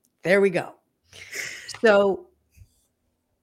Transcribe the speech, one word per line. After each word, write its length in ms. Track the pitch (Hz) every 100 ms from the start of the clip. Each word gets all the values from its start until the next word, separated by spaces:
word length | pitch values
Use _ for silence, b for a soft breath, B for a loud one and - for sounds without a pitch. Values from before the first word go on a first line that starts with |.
| _ _
there 180 | 156 196
we 100 | 196
go. 240 | 165 - - _ _ _ B B B B B B -
So 480 | 226 202 202 190 - _ _ _ - _ _ _ _ _ _ _